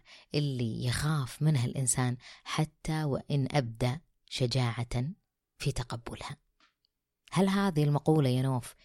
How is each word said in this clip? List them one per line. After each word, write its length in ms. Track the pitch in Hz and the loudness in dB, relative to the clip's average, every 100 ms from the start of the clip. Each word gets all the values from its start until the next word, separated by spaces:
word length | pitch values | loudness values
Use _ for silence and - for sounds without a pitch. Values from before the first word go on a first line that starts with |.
| - - - 156 | -12 -20 -4 -2
اللي 500 | 147 127 117 113 123 | -2 -2 -2 -2 -2
يخاف 560 | 120 147 156 123 - | -2 0 -2 -4 0
منها 240 | 151 143 120 | 2 4 2
الإنسان 520 | - 127 - 127 120 - - | 0 0 0 0 -2 -10 -20
حتى 600 | - - 156 - - 156 | -6 -2 -2 -4 -4 -2
وإن 440 | 151 127 - 147 131 | -2 -2 -2 -2 2
أبدى 480 | 147 117 113 123 143 - _ _ | 0 0 -2 -2 -2 -10 _ _
شجاعة 760 | - 127 131 120 113 117 120 135 202 _ _ _ _ | -2 0 2 0 -2 -4 -4 -4 -6 _ _ _ _
في 140 | 147 | -4
تقبلها. 640 | - 120 117 - - - - _ _ _ _ _ _ _ _ _ | -4 -6 -10 -10 -12 -12 -14 _ _ _ _ _ _ _ _ _
هل 180 | 160 190 | 2 2
هذه 340 | 196 196 151 | 4 2 2
المقولة 460 | 147 147 - 156 135 | 2 2 4 4 4
يا 120 | 127 | 2
نوف 340 | 135 127 - - | 2 -2 -4 -16